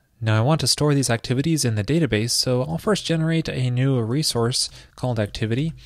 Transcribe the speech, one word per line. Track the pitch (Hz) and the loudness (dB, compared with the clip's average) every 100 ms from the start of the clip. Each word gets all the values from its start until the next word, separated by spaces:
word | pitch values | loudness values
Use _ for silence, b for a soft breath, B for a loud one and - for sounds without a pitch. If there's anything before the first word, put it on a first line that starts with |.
| _ _ | _ _
Now | 110 110 | 0 2
I | |
want | 120 156 | 2 2
to | 131 | 0
store | - 147 | 2 2
these | 143 127 | 2 2
activities | 113 - 127 156 156 127 | 0 0 0 0 0 0
in | |
the | 107 | 0
database, | 104 160 143 107 117 | 0 2 2 2 0
so | - - 123 | -2 0 0
I'll | 135 165 | -2 -2
first | - 196 | 0 -2
generate | - 165 160 165 - | 0 0 0 0 -2
a | 143 127 | -2 -2
new | 123 135 131 | 0 2 2
resource | 110 139 151 120 117 131 - B B - | 0 0 0 0 0 0 -4 B B -8
called | 127 113 | -4 -2
activity. | 101 - 110 117 160 - | -2 -2 -2 0 -2 -6